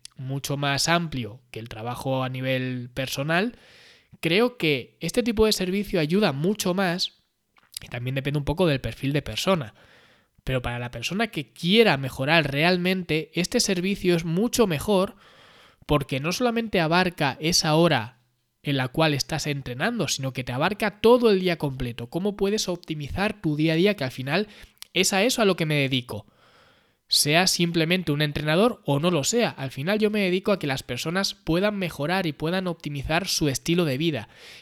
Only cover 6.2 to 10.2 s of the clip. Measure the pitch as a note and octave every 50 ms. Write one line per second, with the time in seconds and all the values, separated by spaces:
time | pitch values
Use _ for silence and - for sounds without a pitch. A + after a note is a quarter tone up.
6.2 | G#3+ F3 C3 C#3 D3+ F#3+ G#3+ - - F#3+ F3 G3 G3 F3 E3+ F#3+ - - - _
7.2 | _ _ _ _ _ _ _ _ _ _ - - - - - A#2+ A#2+ B2+ C3+ C#3
8.2 | C3 C#3+ C#3+ D3+ C#3 C#3+ D3 E3+ F#3 E3 C#3 B2+ - A2+ A2 - - C3+ D3 D3
9.2 | - - A2 G#2 - F#3 F#3+ E3 B2 G2+ - - - - - - _ _ _ _